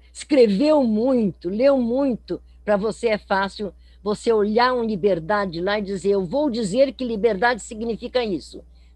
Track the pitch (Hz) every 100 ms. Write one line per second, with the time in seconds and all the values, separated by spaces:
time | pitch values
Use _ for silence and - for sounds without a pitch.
0 | - - - 285 226 190 294 302 240 214
1 | 254 254 208 - 175 208 269 277 233 254
2 | 277 214 - 170 - - - 202 214 -
3 | 233 208 - 196 196 - 202 - - -
4 | 202 208 233 220 208 220 247 254 226 208
5 | 202 170 160 208 196 160 185 208 190 196
6 | 190 196 180 262 302 220 208 226 269 -
7 | 247 220 226 196 240 240 - 220 226 208
8 | 233 254 226 160 - - - - -